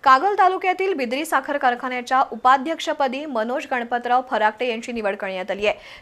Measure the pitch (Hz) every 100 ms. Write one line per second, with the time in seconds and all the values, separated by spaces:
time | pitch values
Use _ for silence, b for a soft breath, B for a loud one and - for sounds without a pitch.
0 | 277 262 370 415 370 381 381 370 381 339
1 | 247 262 311 262 269 285 269 240 254 247
2 | 240 262 269 226 254 269 262 320 - 302
3 | 277 262 311 240 226 269 294 254 233 240
4 | 240 247 262 233 214 214 247 226 233 240
5 | 208 202 202 190 185 196 208 - B B